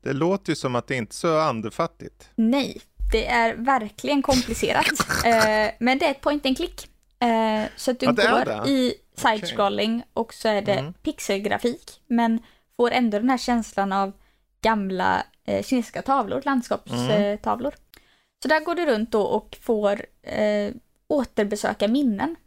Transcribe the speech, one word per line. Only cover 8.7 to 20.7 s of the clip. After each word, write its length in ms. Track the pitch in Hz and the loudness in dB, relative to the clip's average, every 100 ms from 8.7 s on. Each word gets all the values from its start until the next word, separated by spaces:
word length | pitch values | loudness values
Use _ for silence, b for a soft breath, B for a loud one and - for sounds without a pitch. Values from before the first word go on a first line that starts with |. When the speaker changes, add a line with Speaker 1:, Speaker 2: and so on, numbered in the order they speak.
| 277 254 - _ - | 2 2 -2 _ 0
Speaker 1:
Okej. 220 | 254 220 | 0 2
Speaker 2:
side-scrolling 640 | 180 220 202 202 208 233 - | -2 0 0 2 -2 -2 -4
och 200 | - 226 | -6 -6
så 140 | - 226 | -2 0
är 140 | 208 | 0
det 120 | 208 | 0
Speaker 1:
Mm. 200 | 196 139 | -2 -2
Speaker 2:
pixelgrafik, 1080 | 180 - 311 - 196 208 - 240 262 - - _ | -6 -8 -8 -4 -2 0 0 -2 -4 -12 -20 _
men 320 | 233 233 226 b b b - | 2 2 0 b b b 0
får 140 | 240 | 2
ändå 280 | 247 240 202 | 2 2 2
den 100 | 240 | 2
här 80 | 262 | 0
känslan 540 | - 240 220 - 196 | 2 0 0 -4 -2
av 200 | 196 196 196 _ _ _ _ | 0 -2 -4 _ _ _ _
gamla, 600 | 220 220 196 185 185 185 - _ - | 0 0 -2 -2 0 0 -2 _ -4
eh, 180 | 196 | -2
kinesiska 380 | 208 254 220 - | 0 -2 -2 -8
tavlor, 400 | - 269 202 262 277 | 0 0 0 -2 0
landskapstavlor. 680 | 269 233 - - 120 123 | -2 0 -6 -4 -4 0
Speaker 1:
Mm. 600 | - 202 208 - 208 254 | 2 2 -2 -4 -4 -4
Speaker 2:
Eh, 0 | - _ b b b b b | -8 _ b b b b b
så 40 | 262 | 0
där 120 | 311 311 | 0 0
går 100 | 339 | -2
du 100 | 330 | 0
runt 260 | 220 233 | 0 0
då 100 | 226 | 0
och 360 | 190 214 - - | 0 -2 -6 -16
får, 440 | - 220 208 202 - _ | -4 0 0 -2 -8 _
eh, 480 | - - 214 208 202 | -8 -2 0 0 -4